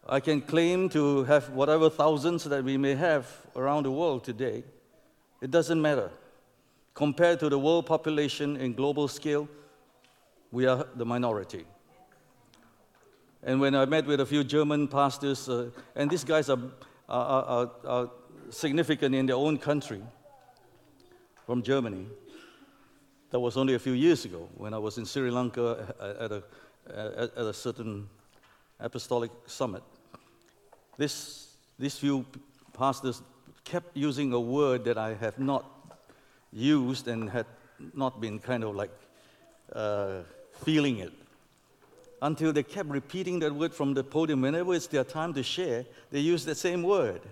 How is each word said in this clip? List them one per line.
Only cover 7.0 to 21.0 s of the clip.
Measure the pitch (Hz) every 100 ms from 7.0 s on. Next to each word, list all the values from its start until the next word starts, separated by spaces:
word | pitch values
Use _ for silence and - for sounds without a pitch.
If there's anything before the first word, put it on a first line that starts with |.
| 147 139 170 170
to | 156
the | 139
world | 143 170 123
population | 160 156 151 147 - 147 143
in | 131
global | 117 139 147 143
scale, | - 156 147 147 - - _ _ _ _ _ _ _ _
we | 120 131
are | 127 147 123
the | 117
minority. | 120 123 104 95 95 80 - _ _ - _ _ _ _ - _ _ _ _ _ _ _ _
And | - 131
when | 139
I | 139 135
met | 156 143
with | 143
a | 135
few | 147
German | 135 147 147 147 143
pastors, | 139 139 131 143 131 -
uh, | 120 120 - - -
and | 143
these | 170 143
guys | 156 139
are, | 127 127 - - - -
are, | 123 123 135
are, | 127 120 120 - 139
are | 123 123 - - - -
significant | - 156 147 156 151 139 135
in | 131
their | 127
own | 151 147
country, | 147 147 - 104 113 - - - - _ _ _ _ _